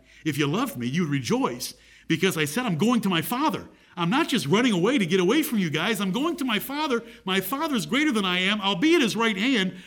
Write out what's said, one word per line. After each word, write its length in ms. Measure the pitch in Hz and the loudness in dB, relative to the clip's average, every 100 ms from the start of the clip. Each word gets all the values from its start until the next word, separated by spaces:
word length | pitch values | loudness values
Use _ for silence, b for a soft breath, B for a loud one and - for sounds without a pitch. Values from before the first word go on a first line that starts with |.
| B B | B B
If 140 | 156 147 | -4 0
you 80 | 143 | 0
loved 320 | 185 254 123 | 0 -2 -4
me, 80 | 120 | -4
you'd 220 | 160 165 | -2 0
rejoice 680 | 143 113 240 226 123 - - B B B | -2 0 0 0 -4 -10 -14 B B B
because 300 | 165 185 160 | 0 0 0
I 80 | |
said 220 | 151 233 247 | -2 -2 -2
I'm 120 | 156 | 0
going 220 | 214 247 | 2 2
to 80 | 196 | 2
my 120 | 170 | 0
Father. 480 | 156 247 302 151 - B B | 0 0 0 -2 -10 B B
I'm 140 | - 170 | -4 0
not 200 | 262 330 | 2 2
just 180 | 220 139 | 0 2
running 260 | 196 254 | 2 4
away 240 | 185 196 277 | 2 2 2
to 80 | |
get 160 | 170 190 | 2 2
away 220 | 180 302 | 4 2
from 160 | 311 220 | 2 0
you 100 | 170 | 0
guys. 320 | 151 190 208 | 0 -2 -2
I'm 120 | 196 | -2
going 240 | 196 330 339 | -2 -2 -2
to 100 | 262 | -2
my 120 | 208 | -2
Father. 440 | 233 285 311 233 226 B 190 | -4 -4 -2 -2 -4 B -2
My 160 | 190 | -2
Father 320 | 190 277 320 | -2 -4 -2
is 100 | 247 | -2
greater 260 | 147 247 311 | 0 0 2
than 140 | 220 | 0
I 140 | 190 180 | 0 0
am. 200 | 185 214 | 0 0
I'll 140 | 196 196 | 0 2
be 180 | 311 | 4
at 80 | 339 | 4
his 140 | 226 196 | 2 2
right 200 | 226 196 | 0 0
hand. 380 | 240 247 185 - | 0 2 0 -4